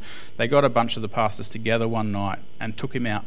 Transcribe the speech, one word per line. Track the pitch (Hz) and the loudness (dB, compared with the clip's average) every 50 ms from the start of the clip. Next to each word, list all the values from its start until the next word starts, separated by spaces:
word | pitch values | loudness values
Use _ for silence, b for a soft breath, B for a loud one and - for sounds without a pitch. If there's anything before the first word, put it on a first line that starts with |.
| B B B B B B B | B B B B B B B
they | - 117 120 | -2 2 4
got | 143 143 143 | 6 6 6
a | 127 | 6
bunch | 117 117 117 117 - | 4 4 2 2 0
of | 120 | -2
the | 110 101 | -2 -2
pastors | - 117 110 107 - - 110 - | 0 2 2 2 0 -2 -4 -4
together | - 113 110 110 113 117 113 | -4 -2 0 0 2 2 2
one | 113 113 110 110 107 | 0 0 0 0 0
night | 101 101 101 98 - - - - - - | 0 0 -2 -2 -2 -4 -6 -6 -6 -6
and | 110 113 110 | -6 -6 -4
took | - - 131 - | -4 -4 -4 -2
him | 127 120 | -2 -2
out | 113 104 107 - | -2 -2 -2 -4